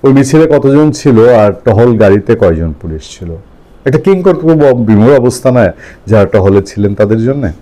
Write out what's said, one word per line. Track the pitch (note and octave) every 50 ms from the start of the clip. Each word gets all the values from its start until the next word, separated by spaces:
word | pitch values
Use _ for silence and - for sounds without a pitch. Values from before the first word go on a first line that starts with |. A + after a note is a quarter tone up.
| -
ওই | C3+ C3+
মিছিলে | C#3 C#3 C3 - D#3 D#3+
কতজন | D#3+ D3+ D3 C#3 C3+ C#3 D3 D3+ D3+
ছিল | C#3+ - - D3 B2 A2 A2+ B2
আর | B2 A2 G#2+ G#2 F#2+ - -
টহল | A#2+ G#2 G#2 A#2+ B2 A#2
গাড়িতে | G#2+ A2 G2 G2 G#2 F#2+ - A#2
কয়জন | - G#2 F2+ E2 D#2 E2 D#2+ D2+ -
পুলিশ | - E2+ D#2 D#2 - - - -
ছিল? | F#2 E2+ E2 F2 - _ - - _ _ - - _
একটা | C#3 C3 B2
কিংকর্তব্য | - F#3+ G3 F3+ F3+ G3 F3 D#3 D3+ D#3+ D#3+ D#3+ D3
বিমূঢ় | C#3 B2+ A#2+ A#2 G#2+ A2 G2+ G#2+ B2 D3
অবস্থা | C3+ A#2+ B2 A#2+ - - C3+
নয় | B2 B2 A2 F2+ - - - - - - _
যারা | G2 A2 G#2+ A#2+
টহলে | A2+ - G#2 F#2 G2 G2 G2+ F#2+
ছিলেন | - - G#2 G2+ G2+ G2+
তাদের | - G#2+ G2+ A2 A2+ A2
জন্যে? | B2 C3+ C#3+ C3 F#2 - -